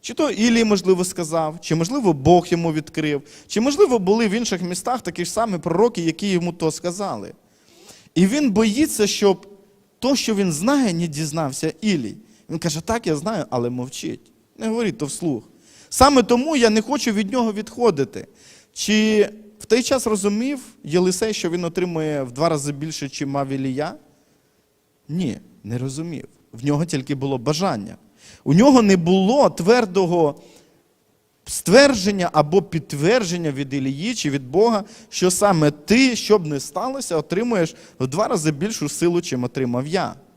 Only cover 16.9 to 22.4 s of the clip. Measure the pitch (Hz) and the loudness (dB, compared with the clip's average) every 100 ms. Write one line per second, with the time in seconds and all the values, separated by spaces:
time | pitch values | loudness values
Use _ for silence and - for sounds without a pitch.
16.9 | 285 - 208 202 262 226 202 220 - 240 | -2 -2 -2 -2 -2 -2 -4 -10 0 0
17.9 | 151 135 - - _ - - _ - - | 0 -4 -6 -16 _ -20 -20 _ -10 0
18.9 | 214 220 214 202 - - _ - 233 247 | 2 4 2 2 -2 -20 _ -2 0 2
19.9 | 269 233 214 202 208 254 285 - _ - | -2 0 -2 -2 -2 -4 -6 -10 _ -4
20.9 | 170 185 180 220 208 175 175 175 170 180 | 0 0 0 -4 -4 -4 -4 -4 -4 -4
21.9 | 165 156 151 131 120 | -4 -4 -4 -6 -2